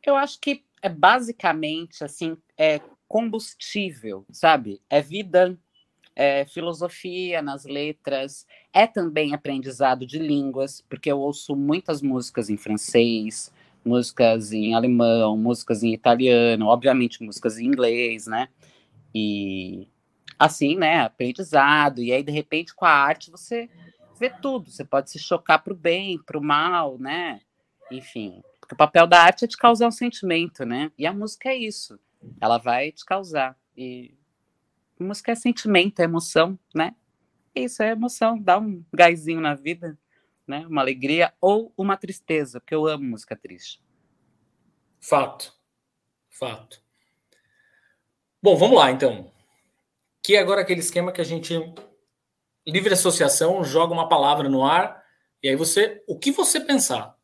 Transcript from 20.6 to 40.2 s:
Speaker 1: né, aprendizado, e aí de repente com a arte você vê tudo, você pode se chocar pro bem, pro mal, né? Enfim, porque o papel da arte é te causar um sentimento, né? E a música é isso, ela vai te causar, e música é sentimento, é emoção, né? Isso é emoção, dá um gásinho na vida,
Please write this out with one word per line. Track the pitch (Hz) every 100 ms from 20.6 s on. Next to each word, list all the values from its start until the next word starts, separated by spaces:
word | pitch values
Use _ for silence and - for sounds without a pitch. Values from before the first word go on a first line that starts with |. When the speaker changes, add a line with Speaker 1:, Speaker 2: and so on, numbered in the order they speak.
| 143 180
Speaker 1:
né, | 156 165
aprendizado, | 117 _ 123 127 185 147 139 151 147 135
e | 120
aí | 127
de | 143
repente | 151 151 156 170
com | -
a | 175
arte | 147 143 160 -
você | 165 - 233 240 _ - _ _ _
vê | 254
tudo, | 254 277 254 160
você | -
pode | 143 139 139
se | 156
chocar | - 170 - 156
pro | - 185
bem, | 165 175 196 170
pro | - 151
mal, | 147 147 165 175 151 127
né? | 135 165 170 107 _ _ _ _ -
Enfim, | 131 127 120 104 90 - _
porque | _
o | -
papel | 151 170 170
da | 175
arte | 170 185
é | 233
te | -
causar | 240 233 233
um |
sentimento, | 226 240 - 190 165 170 _
né? | 123 123 151 -
E | 151
a |
música | 196 214 - 262
é | 262
isso, | 220 202 - 104 _ _ 117 -
ela | 113 117
vai | 123 123 147
te | -
causar, | - 190 190 151 131 131 _ -
e | 127 123 123 _ _ _ _ _ _ _ _ _
música | 185 208 -
é |
sentimento, | 233 240 233 220 190 190 -
é |
emoção, | 170 165 165 160 170 190 _
né? | 156 165 _ _ _ _ _ _
Isso | - 247 -
é | 214
emoção, | 220 240 - 226 226
dá | 196 185
um | 214 180 165
gásinho | 160 175 170 156 165
na | 156
vida, | 143 143 170 170 147 _ _